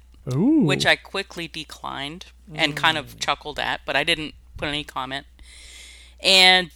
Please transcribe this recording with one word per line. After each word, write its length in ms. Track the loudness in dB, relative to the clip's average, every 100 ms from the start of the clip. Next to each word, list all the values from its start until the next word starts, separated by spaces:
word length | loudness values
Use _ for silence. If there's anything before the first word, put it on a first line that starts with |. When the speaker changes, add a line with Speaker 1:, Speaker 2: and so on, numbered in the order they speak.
| -20 -16 -6
Speaker 1:
Ooh. 280 | 0 2 4
Speaker 2:
which 260 | 2 2 2
I 80 |
quickly 540 | 0 -2 -8 -8 -12 -12
declined 800 | -14 -16 -14 -12 -10 -12 -14 -20 -20 -16
and 220 | -2 -2 2
kind 200 | 0 0
of 200 | -6 -8
Speaker 1:
Mm. 40 |
Speaker 2:
chuckled 380 | -4 -4 -6 -6
at, 220 | -6 -6
but 120 | -2 -2
I 80 |
didn't 300 | 0 -2 -4 -14 -20 -10
put 120 | -8
any 160 | -8
comment. 420 | -8 -10 -8 -10 -14 -20 -20 -20 -20 -20 -20 -20 -20 -4
And 500 | 4 6 8 6 2